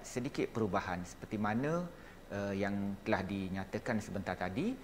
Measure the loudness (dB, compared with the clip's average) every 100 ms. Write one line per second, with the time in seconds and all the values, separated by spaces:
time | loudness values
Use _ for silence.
0 | -6 -2 -2 0 0 2 2 2 2 -2
1 | -4 -8 -4 0 2 2 2 2 0 -6
2 | -14 -16 -6 -2 0 2 2 2 0 0
3 | 2 2 2 0 0 -2 -2 -2 0 0
4 | 0 -2 -2 0 0 0 0 -2